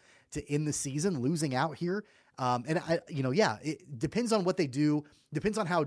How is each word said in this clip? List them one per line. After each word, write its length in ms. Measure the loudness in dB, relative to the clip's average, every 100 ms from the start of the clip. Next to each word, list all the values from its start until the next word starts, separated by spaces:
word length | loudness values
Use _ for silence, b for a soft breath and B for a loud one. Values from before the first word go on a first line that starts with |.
| b b b
to 180 | -10 -2
end 200 | 0 0
the 40 |
season, 480 | -2 -4 -2 0 0
losing 340 | 0 0 0
out 220 | 0 0 -2
here. 280 | -2 -2 -6 b b -2
Um, 240 | 0 0 0
and 100 | -2
I, 220 | 2 0 0
you 160 | -2
know, 80 | 0
yeah, 240 | 2 2 2
it 360 | -4 -8 -10 -6
depends 340 | -4 -2 2
on 120 | 2
what 120 | 2 0
they 120 | 0
do. 340 | 2 2 2 -2 b b
Depends 260 | -4 -2 0
on 80 | 0
how, 180 | 0